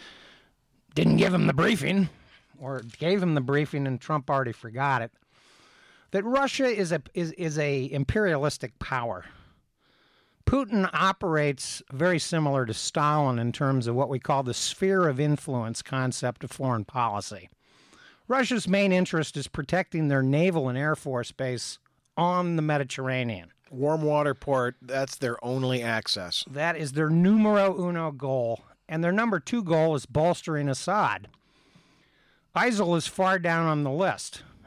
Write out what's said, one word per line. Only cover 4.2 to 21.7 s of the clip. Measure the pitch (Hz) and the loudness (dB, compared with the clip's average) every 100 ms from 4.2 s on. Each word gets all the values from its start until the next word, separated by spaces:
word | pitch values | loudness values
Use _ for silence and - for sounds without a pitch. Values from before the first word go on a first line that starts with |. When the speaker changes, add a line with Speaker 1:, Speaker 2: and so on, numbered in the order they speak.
| 131 | 0
Speaker 1:
already | 139 123 | -2 -2
forgot | 110 113 117 143 127 | -6 -12 -4 0 0
it, | 117 _ _ _ _ _ _ _ _ _ _ | -2 _ _ _ _ _ _ _ _ _ _
that | 196 | -4
Russia | 214 262 269 - 262 | 0 0 0 0 0
is | 208 175 | 0 0
a, | 165 - | -2 -4
is, | - 165 | -6 -6
is | 160 165 151 | -4 -6 -2
a | 147 139 131 | 0 0 -2
imperialistic | 139 139 214 202 151 143 - 123 - | -2 -2 0 2 2 0 -4 -12 -10
power. | - 131 117 92 - - - _ _ _ _ _ _ _ _ _ - | -6 -4 -4 -6 -12 -20 -20 _ _ _ _ _ _ _ _ _ 0
Putin | 262 233 214 185 | 0 2 0 2
operates | 151 190 190 196 156 147 135 - - - | 2 2 2 0 2 2 -2 -6 -10 -10
very | 131 175 180 | 0 2 2
similar | - 165 147 139 120 | 0 0 2 2 0
to | |
Stalin | 107 - 160 147 151 139 120 | -2 -4 0 2 4 2 2
in | 120 | -2
terms | - 139 135 117 | 0 0 2 0
of | |
what | 120 131 | 0 0
we | 131 | -2
call | - 139 | 0 0
the | 127 | 0
sphere | 117 - - 190 190 170 | -4 -4 -2 0 4 2
of | 127 | 2
influence | 147 147 - 127 113 113 | 0 0 -2 -4 -4 -8
concept | - 135 127 - 127 117 | -6 -2 -2 -2 -4 -4
of | 123 | -10
foreign | - 135 117 | -6 -2 -2
policy. | 104 123 117 101 - 98 - _ _ _ _ - - _ - | -2 -2 0 -2 -6 -14 -20 _ _ _ _ -20 -20 _ -2
Russia's | 254 247 240 180 | 0 2 0 2
main | 196 202 | 2 4
interest | 185 185 165 151 147 | 4 2 0 -2 -6
is | - | -8
protecting | - 139 175 185 165 151 | -8 -2 -2 0 0 2
their | 139 | 2
naval | 131 143 180 165 131 | 4 4 2 2 -2
and | 123 | -2
air | 151 151 | -2 -2
force | 147 127 120 | -4 -6 -6
base | - 131 123 - | -6 -6 -4 -8